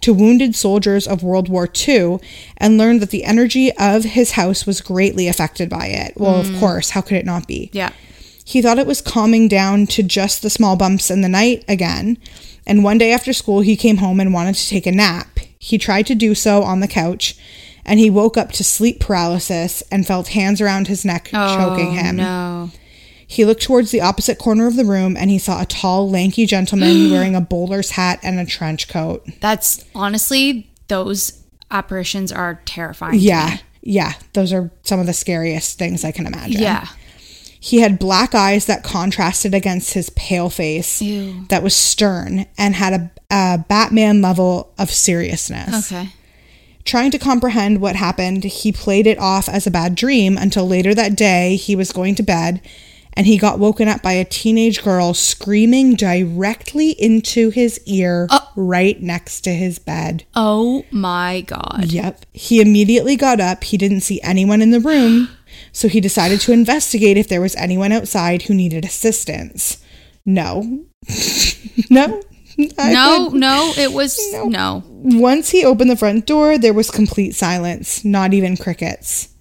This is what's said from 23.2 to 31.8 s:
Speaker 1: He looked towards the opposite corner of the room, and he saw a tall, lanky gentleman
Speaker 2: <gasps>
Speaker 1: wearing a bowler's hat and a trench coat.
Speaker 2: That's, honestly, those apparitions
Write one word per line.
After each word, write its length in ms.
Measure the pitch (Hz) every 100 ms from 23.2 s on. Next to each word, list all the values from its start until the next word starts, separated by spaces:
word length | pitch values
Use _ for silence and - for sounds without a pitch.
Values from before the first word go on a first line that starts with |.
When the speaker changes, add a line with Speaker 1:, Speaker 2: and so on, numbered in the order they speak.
| _
Speaker 1:
He 140 | -
looked 180 | 214 220
towards 280 | - 254 220
the 100 | 240
opposite 380 | 175 196 - -
corner 280 | - 220 233
of 100 | 240
the 100 | 233
room, 280 | 196 185
and 140 | 185 190
he 80 | 196
saw 220 | - 175
a 60 | 185
tall, 420 | - 190 185 196
lanky 380 | 190 185 185 220
gentleman 640 | 196 185 202 190 - 196
Speaker 2:
<gasps> 20 |
Speaker 1:
wearing 220 | 185 185 185
a 60 |
bowler's 480 | 170 175 180 196 185
hat 280 | - 180 180
and 180 | - 185
a 60 | 175
trench 420 | - 160 156 -
coat. 380 | 180 160 165 - -
Speaker 2:
That's, 440 | 208 214 - - -
honestly, 760 | 214 202 214 - 269 269 254 - _ _
those 460 | 190 185 196 - - _ _ _
apparitions 600 | 202